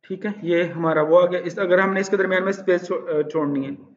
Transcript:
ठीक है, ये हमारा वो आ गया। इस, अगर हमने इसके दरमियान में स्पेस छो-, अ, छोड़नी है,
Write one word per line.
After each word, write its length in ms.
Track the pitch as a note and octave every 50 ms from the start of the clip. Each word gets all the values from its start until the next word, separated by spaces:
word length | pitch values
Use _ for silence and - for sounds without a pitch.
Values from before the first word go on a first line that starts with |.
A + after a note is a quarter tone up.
| _
ठीक 220 | - F#3+ F#3 -
है, 80 | G#3+ G3+ - -
ये 160 | E3 F3 E3+ F3
हमारा 380 | E3+ C#3+ D#3+ E3+ D#3+ D#3 D#3
वो 160 | D3+ D#3 E3
आ 80 | F3 F3+
गया। 140 | F3 F3+ F3+
इस, 200 | E3+ F3 - G3+
अगर 200 | G3 F3 F3+ F3+
हमने 220 | F#3+ F#3+ F#3+ F#3+
इसके 160 | G3 G3 G#3
दरमियान 260 | F#3+ F#3+ F#3 F#3 F#3 F#3
में 80 | F#3+
स्पेस 360 | F#3+ F#3+ F#3+ G3 F3+ F3 F3
छो-, 200 | - F#3 E3 -
अ, 140 | - D#3 D3+
छोड़नी 440 | D3 D3 - D#3+ D3 C#3+ C#3+ C#3 C3+
है, 60 | C#3 C#3+ - - - -